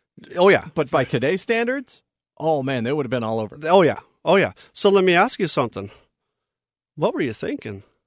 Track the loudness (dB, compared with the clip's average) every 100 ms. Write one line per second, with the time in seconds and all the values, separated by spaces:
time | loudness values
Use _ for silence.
0 | _ -20 -10 2 4 4 0 -6 -2 0
1 | 0 -2 -2 -2 -2 -2 -2 -4 -8 -20
2 | _ _ _ -6 -2 -2 -2 -2 -2 -2
3 | -2 -4 -2 -4 -6 -8 2 4 4 0
4 | -10 _ 0 2 0 -6 -16 -2 2 4
5 | 4 4 2 0 -4 -2 -2 -4 -12 -16
6 | _ _ _ _ _ _ _ _ _ -4
7 | -4 -2 -4 -4 -8 -8 -10 -14 -16 _